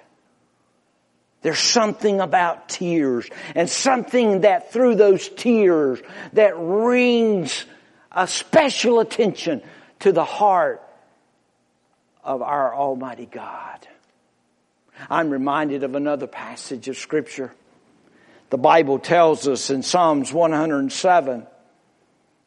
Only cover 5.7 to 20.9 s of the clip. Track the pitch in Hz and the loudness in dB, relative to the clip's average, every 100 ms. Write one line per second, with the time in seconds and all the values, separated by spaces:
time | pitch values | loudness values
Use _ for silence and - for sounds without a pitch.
5.7 | 160 139 120 - - - 208 208 165 165 | 2 0 -2 -10 -18 -4 2 2 2 -4
6.7 | 202 240 247 247 233 226 202 139 - - | 0 2 2 2 2 2 0 -2 -8 -12
7.7 | - _ _ _ 175 185 - - 320 285 | -20 _ _ _ -4 -2 -4 2 4 4
8.7 | - 233 233 220 - 214 - 175 131 - | 2 2 2 2 0 0 -2 -4 -6 -8
9.7 | - - - 196 170 156 - 208 185 147 | -20 -20 0 2 2 0 2 2 4 2
10.7 | 113 - _ _ _ _ _ _ _ _ | -2 -12 _ _ _ _ _ _ _ _
11.7 | _ _ _ _ _ 135 131 123 143 131 | _ _ _ _ _ -8 -6 -4 -2 -2
12.7 | 127 139 127 131 120 117 117 107 - - | -2 -4 -4 -10 -14 -16 -16 -14 -14 -16
13.7 | - - _ _ _ _ _ _ _ _ | -18 -20 _ _ _ _ _ _ _ _
14.7 | _ _ - - 156 160 135 139 147 151 | _ _ -20 -6 -4 -2 -2 -2 -2 -4
15.7 | 139 135 139 147 143 131 - 110 123 - | -4 -6 -4 -4 -4 -8 -14 -16 -16 -14
16.7 | 127 135 127 - 156 - - 127 - _ | -12 -12 -12 -6 -6 -4 -10 -12 -14 _
17.7 | _ _ _ _ _ _ _ _ 131 151 | _ _ _ _ _ _ _ _ 2 4
18.7 | 165 139 135 - 175 165 151 139 123 - | 4 4 0 2 4 4 2 -2 -2 -2
19.7 | 135 - 180 165 147 127 156 160 151 160 | -4 0 2 4 2 0 0 2 2 -2
20.7 | 139 135 | -2 -4